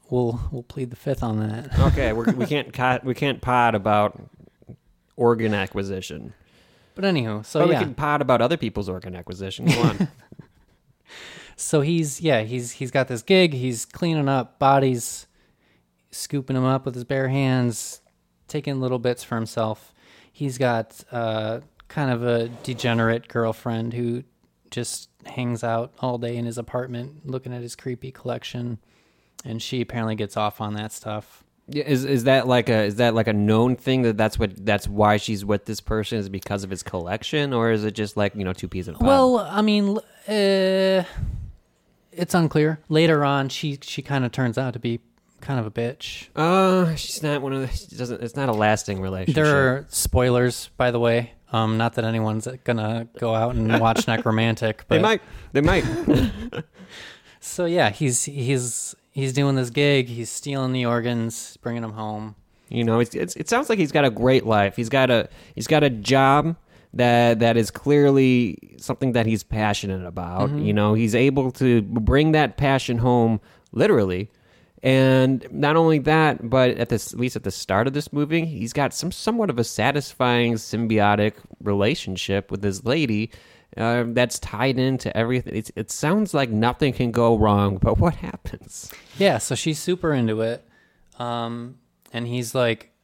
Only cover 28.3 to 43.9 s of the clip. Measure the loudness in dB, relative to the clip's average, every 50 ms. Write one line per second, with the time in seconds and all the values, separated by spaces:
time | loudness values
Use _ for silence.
28.3 | -8 -8 -10 -10 -10 -8 -8 -8 -8 -10 _ _ _ _ _ _ _ _ _ _
29.3 | _ _ -14 -10 -10 -10 -8 -6 -6 -6 -6 -4 -4 -6 -4 -4 -4 -4 -6 -6
30.3 | -4 -2 -2 -2 -2 -4 -8 -6 -6 -8 -8 -10 -12 -12 -10 -8 -8 -8 -10 _
31.3 | -20 -20 _ _ _ _ _ -10 -6 -6 -2 0 0 0 0 0 0 2 4 4
32.3 | 4 4 4 4 2 2 4 2 2 2 2 0 0 2 2 2 4 2 2 2
33.3 | 2 2 2 4 4 4 4 2 2 -2 0 0 0 2 2 0 2 2 0 0
34.3 | 0 0 -4 -4 -4 -6 -2 0 0 0 0 -4 0 2 4 4 4 2 0 -4
35.3 | -6 -6 -2 -2 -2 -2 -2 -6 -12 -10 -6 -4 -4 -4 -2 -4 -4 -6 -6 -6
36.3 | -8 -10 -8 -6 -6 -6 -6 -8 -10 -10 -10 -8 -8 -8 -6 -4 -6 -6 -6 -4
37.3 | -4 -2 -2 0 0 0 2 2 2 0 0 -2 -4 -4 -6 -6 -2 -2 -2 -2
38.3 | -2 -2 -4 -4 -4 -6 -8 -8 -8 -8 -8 -8 -4 0 2 4 6 6 6 4
39.3 | 4 2 0 -2 -2 0 2 2 2 2 2 0 -2 -4 -6 _ _ -20 -8 -4
40.3 | 0 2 2 2 2 2 2 2 2 2 2 2 2 2 0 -2 -6 -8 -8 -6
41.3 | -6 -8 -10 -14 -16 -20 _ _ _ _ _ _ _ _ _ _ -8 -8 -6 0
42.3 | 0 2 2 2 2 2 2 2 0 -2 _ _ 2 4 4 4 4 4 2 2
43.3 | 2 0 0 -2 -6 -6 -6 -6 -8 -8 -10 -12